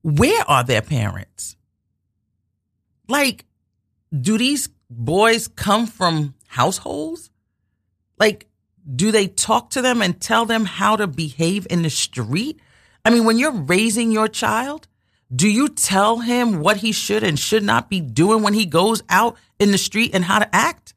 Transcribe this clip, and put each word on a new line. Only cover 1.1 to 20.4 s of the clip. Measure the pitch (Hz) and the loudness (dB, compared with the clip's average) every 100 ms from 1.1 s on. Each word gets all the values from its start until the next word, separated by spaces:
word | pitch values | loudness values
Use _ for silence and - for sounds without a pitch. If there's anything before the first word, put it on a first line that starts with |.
| 90 92 - - - _ _ _ _ _ _ _ _ _ _ _ _ _ _ - | -6 -14 -16 -16 -18 _ _ _ _ _ _ _ _ _ _ _ _ _ _ -4
Like, | 277 269 - _ _ _ _ _ _ _ 147 | 0 0 -2 _ _ _ _ _ _ _ -4
do | 135 220 | 0 2
these | 254 294 - _ _ | 2 -2 -6 _ _
boys | 117 117 180 226 226 226 | -8 -2 2 4 2 -4
come | - 202 208 226 | -6 0 0 0
from | - 180 156 147 - _ | -2 -2 0 -4 -8 _
households? | - 123 - - 285 311 339 - _ _ _ _ _ _ _ _ _ | -2 0 -2 -8 -8 -8 -10 -16 _ _ _ _ _ _ _ _ _
Like, | 220 - _ _ _ _ 147 127 | 0 0 _ _ _ _ -12 -2
do | 208 | 2
they | 214 196 | 2 0
talk | - - 226 - | -2 0 0 -2
to | 269 | -2
them | 254 240 | 0 0
and | 190 - | -2 -4
tell | - 220 233 | -2 0 0
them | 226 | -2
how | 202 - 202 214 | -2 -2 0 0
to | 202 | -2
behave | 135 156 127 165 202 180 | -4 -8 -2 -2 -2 -2
in | 175 | -2
the | 160 | -2
street? | - - 131 107 156 269 - _ _ _ _ | -4 -6 -6 -4 -4 -4 -10 _ _ _ _
I | 226 | 2
mean, | 240 226 | 4 4
when | 226 | 2
you're | 302 | 0
raising | 233 135 180 226 214 226 | -4 0 0 2 0 0
your | 214 220 | 0 -2
child, | - 214 220 269 311 _ _ _ _ _ 127 | -2 -2 -2 -4 -10 _ _ _ _ _ 0
do | 202 | 2
you | 208 294 | 2 0
tell | - - 190 208 233 | -2 -2 2 2 0
him | 233 247 240 180 | -2 0 0 0
what | 170 208 | -2 0
he | 220 | -2
should | 202 - 208 | -2 -2 -2
and | 208 143 | 0 -2
should | - 220 | 0 0
not | 202 117 - | 2 0 0
be | 190 | -6
doing | 143 110 180 220 | -2 0 2 2
when | 208 | 2
he | 208 190 | 0 2
goes | 156 196 226 - | 2 2 0 0
out | 180 233 - _ _ | 2 2 -2 _ _
in | 208 | 2
the | 196 | 2
street | - 220 233 | 0 -2 0
and | 190 | -2
how | 175 | 0
to | 202 | 0